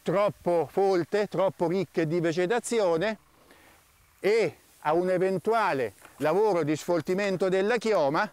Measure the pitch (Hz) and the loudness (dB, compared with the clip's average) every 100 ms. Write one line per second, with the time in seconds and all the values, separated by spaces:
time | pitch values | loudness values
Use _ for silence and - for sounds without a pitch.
0 | - 180 208 - - 175 143 - 196 185 | 0 0 0 -2 0 0 0 0 2 2
1 | 160 208 202 160 190 - 170 190 170 - | 0 -2 -2 0 -2 0 -2 -2 -2 -2
2 | 160 175 165 160 180 233 - 233 190 165 | 0 0 0 0 0 -2 -2 0 2 0
3 | 208 214 _ _ - - - - _ _ | -2 -6 _ _ -20 -20 -20 -20 _ _
4 | _ _ 190 226 175 - _ _ 147 165 | _ _ 0 2 0 -4 _ _ -2 0
5 | 185 180 185 190 - 226 196 143 113 - | 0 0 0 -2 0 0 0 -2 -4 -8
6 | - - 147 175 214 175 147 151 - 170 | -20 -4 0 2 2 2 0 -4 -2 -2
7 | 160 185 202 185 190 190 202 240 220 196 | -2 -2 -2 -2 0 0 0 0 0 0
8 | 139 160 208 | 2 0 -4